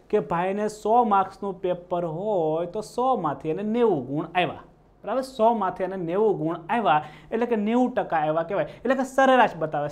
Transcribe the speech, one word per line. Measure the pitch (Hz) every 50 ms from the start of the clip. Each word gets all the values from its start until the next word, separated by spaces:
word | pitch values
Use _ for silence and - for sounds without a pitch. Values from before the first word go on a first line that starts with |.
| _ -
કે | 208 208 175 -
ભાઈને | 175 170 180 190 196 208 214 208 208 -
સો | - 208 226 247 240 214 196
માર્ક્સનું | 196 190 190 - - 202 196 185 180 -
પેપર | 180 175 175 - - 180 175 175
હોય | 165 156 165 202 220 208 180 160 156 156 160 175 175 - 214
તો | 208 - -
સોમાંથી | 240 247 262 254 202 170 147 139 139 - 156 156
એને | 196 208 214 220
નેવું | 247 240 220 180 143 120 127
ગુણ | 139 151 175 -
આવ્યા, | - 180 175 139 113 - - - _ _ _ _ _ _ -
બરાબર? | 196 226 269
સોમાંથી | 262 269 - - 214 233 233 214 196 180 185 - 190
એને | 180 190
નેવું | 190 170 160 175 202 220 214 180 151
ગુણ | 151 160 170 170 - - 214
આવ્યા | 240 208 175 151 151 - - - - - -
એટલે | 233 226 240 233
કે | 233
નેવું | 214 202 214 233 247 254 240 254
ટકા | 208 - - 175 160
આવ્યા | 151 156 156 165 165 165
કહેવાય. | 202 180 147 - - -
એટલે | - 233 269 262
કે | 254 262 -
સરેરાશ | 277 269 262 262 247 220 - - 165
બતાવે. | 156 156 156 147 147 147